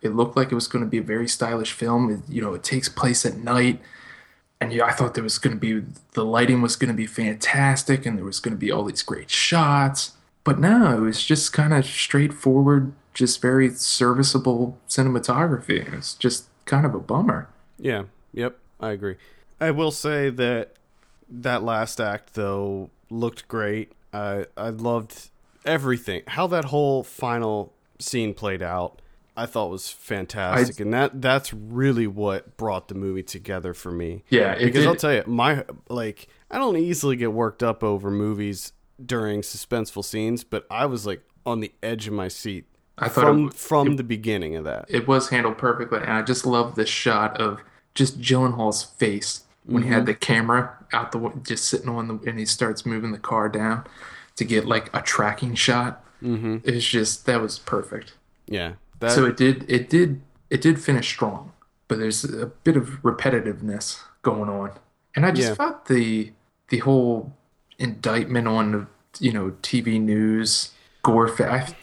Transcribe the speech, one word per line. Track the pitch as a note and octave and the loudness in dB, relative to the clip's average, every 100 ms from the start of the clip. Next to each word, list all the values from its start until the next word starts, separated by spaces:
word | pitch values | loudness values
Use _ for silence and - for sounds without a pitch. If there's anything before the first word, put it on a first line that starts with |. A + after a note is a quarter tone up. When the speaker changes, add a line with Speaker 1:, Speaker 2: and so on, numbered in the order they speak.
Speaker 1:
it | A2+ | -2
looked | A2+ A#2+ C3+ | 0 2 2
like | C3 | 0
it | |
was | A#2+ - | 0 -2
gonna | B2 A2+ | -2 0
be | A2+ | -2
a | |
very | G2 A2+ A#2 | -2 -2 -2
stylish | - A2+ A#2 A2+ | -2 -2 -2 -4
film. | - A#2 A#2+ A#2+ | -4 0 2 2
It, | G#2 A2 | 0 -4
you | C3+ | -4
know, | G#2 | -4
it | F2 | -4
takes | - C3 C3 | -2 -2 -2
place | - B2+ A#2+ A#2 | 0 2 2 0
at | F#2+ | -2
night, | A#2 B2 B2 A#2+ - - - - - _ _ - | 0 2 4 2 -6 -20 -20 -20 -20 _ _ -8
and, | A#2 | -4
yeah, | A#2 | 0
I | A#2 | 2
thought | - B2 | 2 0
there | - | -2
was | A2 - | -4 0
gonna | B2+ A2 | -2 0
be, | A2+ A2 - - _ | -2 -2 -6 -14 _
the | - | -4
lighting | A2 A#2 B2 B2+ | 0 2 4 4
was | A#2 - | 2 0
gonna | B2 | 0
be | A2 A2 | -2 -4
fantastic, | - A2 G#2+ - C#3 C#3 C3 - C3+ | -4 -4 -2 0 4 4 2 2 0
and | B2 G#2 | 0 -4
there | F#2+ | -4
was | - | -6
gonna | A#2 G#2+ | -4 -4
be | G#2 | -2
all | - | -2
these | G2+ - | -2 -4
great | - - - | -6 -6 -4
shots. | - - E3+ D3 C#3+ C3+ C3+ - - _ _ | 0 2 4 6 4 4 0 -6 -10 _ _
But | - C3+ | 0 4
no, | E3 A#3+ F#3+ A2+ | 6 8 6 6
it | |
was | A2 A2 | 2 0
just | - D3+ - | 2 2 2
kinda | - D3+ D3 | 2 4 4
straightforward, | C3 - - C#3+ D3 C#3+ C3+ C3 C#3 C#3+ C3 - _ | 2 -2 2 4 2 2 4 6 6 6 2 -6 _
just | - B2 - | 0 0 2
very | B2+ C3 C3 | 2 4 4
serviceable | B2 - - B2 B2 C3+ C3+ C3+ A#2+ B2 - - | 2 -2 2 4 4 4 2 2 2 0 -6 -4
cinematography, | - C3 B2 - B2 E3+ B2 - - | 0 2 2 0 2 2 0 0 -2
and | - | -4
it's | C#2 - | -10 -10
just | - B2 - - _ - | 0 0 0 -8 _ 0
kind | C3+ | 2
of | D3 | 2
a | G2+ | 0
bummer. | - B2+ A#3 - - - _ - | -2 0 2 0 -6 -18 _ -8
Speaker 2:
Yeah, | C3 G#2+ G2 _ _ | -4 -4 -6 _ _
yep, | A#2 A#2+ - _ - | -6 -6 -6 _ -10
I | A2 | -8
agree. | G2+ G2+ F2+ - - - - | -6 -6 -10 -16 -20 -18 -4
I | D#3+ | -2
will | D3 D#3 | 0 0
say | D3+ D#3 D3 C#3 | -2 -2 0 -2
that | B2 B2 A#2+ - _ _ _ _ _ - | 0 0 -2 -6 _ _ _ _ _ -20
that | A#2+ B2+ A#2+ | -8 -2 -2
last | A2+ A2 A2 - | 0 -2 -2 -4
act, | G#2+ G#2 _ | -4 -4 _
though, | - G2+ G2 G2+ G2 F#2+ _ - | -4 -2 -2 -4 -6 -10 _ -12
looked | A2+ A#2 - - | -6 -4 -6 -8
great. | A2+ G#2 G#2+ A2 _ _ | -4 -2 -4 -8 _ _
I, | G#2 G#2 G2+ - - | -8 -6 -6 -6 -8
I | A2+ | -8
loved | A2 A#2 A#2 A2 - - _ _ _ | -4 -2 -2 -4 -16 -20 _ _ _
everything. | - D#3+ C3+ A#2+ A#2+ F2+ - | -2 -2 0 -2 -4 -8 -6
How | D3 F3+ | -4 -2
that | F3 C#3 | -2 0
whole | C#3+ C#3+ C3+ | 0 2 0
final | A#2+ - B2 A#2 A2+ G#2+ G2+ _ _ - | -4 -6 -4 -2 -2 -4 -6 _ _ -14
scene | - B2+ A2 | -6 -2 -2
played | F#2+ G#2 F#2+ | -4 -4 -4
out, | F2 F2+ F2+ - - _ _ - | -4 -4 -6 -8 -20 _ _ -10
I | A#2 | -6
thought | A#2 F#2+ | -4 -4
was | F#2+ - | -6 -10
fantastic. | - - G2+ F#2 G#2+ F#2 G#2+ B2+ - | -12 -8 -6 -6 -4 0 2 0 -2
Speaker 1:
I | |
Speaker 2:
And | G#2 | -2
that, | A#2+ C#3 C3+ | 0 -2 0
that's | B2+ C3+ - | 2 2 0
really | A2 G#2+ A#2+ C3+ A#2+ A2 | -12 -8 0 2 2 0
what | G2+ G2+ G2 - - | -2 -2 -4 -6 -6
brought | A2 F#2+ - | -4 -4 -6
the | F#2+ | -8
movie | G2 F#2+ | -6 -6
together | F#2 F#2+ F#2 F#2 F2+ | -8 -12 -8 -8 -8
for | E2+ F2+ | -10 -8
me. | E2+ E2+ F#2 - | -6 -6 -8 0
Speaker 1:
Yeah, | A#2+ G2 | 2 2
it | F#2+ | 2
Speaker 2:
Because | A#2+ C3+ D#3 | 2 4 4
I'll | |
Speaker 1:
did. | E3+ | 2
Speaker 2:
tell | D3+ | 2
you, | B2 G2+ | 2 0
my, | A#2+ C3 D3 - - - | 0 2 0 -4 -14 -10
like, | A#2+ A2 G2+ - _ - | -6 -6 -10 -18 _ -8
I | - | -2
don't | C4 E3+ | 0 2
easily | F3 E3 C#3+ | 0 0 0
get | B2 A#2 | 0 0
worked | A2 A2+ - | 0 -2 0
up | A#2 A2 | -2 0
over | A2 G2+ G2+ | 0 0 -2
movies | G2+ G#2 G#2 G#2 F#2+ - - _ - | -2 -2 -2 -4 -6 -12 -18 _ -16
during | B2 B2 G#2+ G#2 | -6 -4 -2 -4
suspenseful | G2+ - - A#2 G#2+ G2+ | -6 -10 -4 -4 -4 -8
scenes, | G2 G#2+ A2 A#2+ | -6 -4 -2 -4
but | - C3 - | -4 -8 -6
I | A2 C#3+ | -4 -2
was, | A#2+ G2+ | -2 -6
like, | F#2 _ _ B2 | -8 _ _ -6
on | A#2 | -4
the | G#2+ _ | -6 _
edge | A2 A2+ G#2+ | -6 -6 -6
of | |
my | G#2 F#2 | -6 -6
seat | - A2 F#2 - _ _ - | -6 -8 -8 -12 _ _ -6
Speaker 1:
I | A#2 | -2
thought | - D3 | 4 6
Speaker 2:
from, | D3 C#3+ | 6 2
Speaker 1:
it, | |
Speaker 2:
from | - - D3+ C#3 | -4 0 2 4
Speaker 1:
it, | C#3 | 2
Speaker 2:
the | |
beginning | A#2+ A2 A2 G#2 D#2+ D#2+ | -2 -4 -2 -2 -2 -6
of | |
that. | D2+ A1+ - | -6 -8 -2
Speaker 1:
it | A#2+ A#2+ | 0 4
was | C3 B2+ | 2 4
handled | B2 A2+ A2 | 2 2 0
perfectly, | B2+ A#2+ A#2 A2 | 0 0 -2 -4
and | A2+ | 0
I | A2 | 0
just | A2 B2 | 0 0
love | B2+ A#2+ A#2 | 2 2 2
the | - A2 | 0 -2
shot | - B2 G#2+ G#2+ - | 0 2 2 2 -2
of | A2 G2+ - _ _ | -4 -4 -12 _ _
just | - C3+ - | 0 0 0
Gyllenhaal's | A#2 B2+ B2+ A#2+ A2 G#2+ | 0 2 2 2 0 -2
face | - - A2 G2+ - - _ _ - | -6 -2 -2 -2 -6 -10 _ _ -2
when | A#2+ | 0
he | B2 | 2
had | A2+ | 2
Speaker 2:
Mm-hmm. | B2 | 2
Speaker 1:
the | |
camera | C3 - A#2 A2+ B2 B2 - - | 0 2 2 4 2 0 -8 -6
out | A#2 - | -4 -4
the | A#2 | -4
w-, | A2+ - - | -6 -6 -8
just | A2+ - | -4 -2
sitting | B2 B2 | -2 -2
on | A#2 A2+ | -6 -6
the, | A2 A#2 | -6 -6
and | A2+ | -4
he | G#2+ | -4
starts | - A#2 G#2+ A#2 | 0 -2 -2 -4
moving | A2 A2+ | -4 -4
the | G#2 | -6
car | - A2+ G#2+ | -2 0 0
down | G#2+ A2 A#2 - - - - - - | 0 -2 -2 -6 -16 -20 -20 -10 -4
to | |
get, | A#2 G#2+ G#2+ | 0 0 2
like, | A2 - | 0 -2
a | A2 | -4
tracking | - - G#2 G#2+ B2 | 0 0 0 0 -2
shot. | A#2 - B2 B2 - - - | 0 2 2 0 -6 -16 -8
Speaker 2:
Mm-hmm. | B2 A2+ A2+ A2 | -4 -2 -2 -4
Speaker 1:
It's | B2 A#2+ A#2 | -2 0 2
just, | A#2+ G#2+ - - | 2 0 -2 0
that | A#2 | 0
was | A2 - | 0 -6
perfect. | - G#2 - G#2+ - - _ _ - | -6 -4 -4 -10 -14 -20 _ _ -8
Speaker 2:
Yeah. | G2+ E2+ F#2 - - | -6 -6 -10 -18 -4
That | A#2 | 2
Speaker 1:
So | B2 B2+ | 4 4
it | A#2+ | 4
did, | C3 C3+ - | 2 2 0
it | B2 A#2+ | -2 4
did, | E3 E3+ C3+ - _ - | 4 4 0 -10 _ -4
it | C3+ | 2
did | D#3+ D#3 | 4 4
finish | - C3 - | 2 0 0
strong, | - A2 G2 - - _ _ - | -2 -2 -2 -12 -20 _ _ -6
but | A2 | -4
there's | A2 G#2+ | -2 -4
a | C#3 - - | -4 -6 -8
bit | - D#3+ D3 | -2 2 2
of | A#2+ - | 2 0
repetitiveness | - - C#3 A#2+ G#2 F#2+ G#2 G2+ - - - _ | 0 2 2 2 0 -4 -6 -6 -6 -10 -14 _
going | - G#2+ G#2 | -2 0 -2
on, | G2+ G2 - _ _ _ | -4 -6 -12 _ _ _
and | - | 0
I | F3 | 2
just | C3 A#2 | 4 0
Speaker 2:
Yeah. | |
Speaker 1:
thought | G#2 D4+ D4 - | 0 -4 -4 0
the, | B2+ A2+ A2 G#2+ _ _ _ - | 2 2 -2 -4 _ _ _ -4
the | A#2+ | -2
whole | C3+ C3+ A#2+ A2+ C3+ - _ _ _ - | 4 4 4 0 -6 -16 _ _ _ -8
indictment | B2+ G#2+ A2+ A2+ B2 B2 A2+ | -6 -4 -2 0 0 0 2
on | A2 G#2+ | 2 2
the, | G#2 G#2 _ _ - | 0 -4 _ _ -2
you | B2+ | 0
know, | G#2+ F#2+ F#2 | 0 -4 -6
T | - B2 | -2 -2
V | A2+ A2 | 0 0
news | G#2+ G#2+ A2 A2 A2 - - - _ _ | 2 2 2 2 0 -2 -2 -12 _ _
gore | - A2+ A2+ | 4 6 4
fe-, | - | 2
I, | A2 B2+ C#3 - | 0 0 -2 -8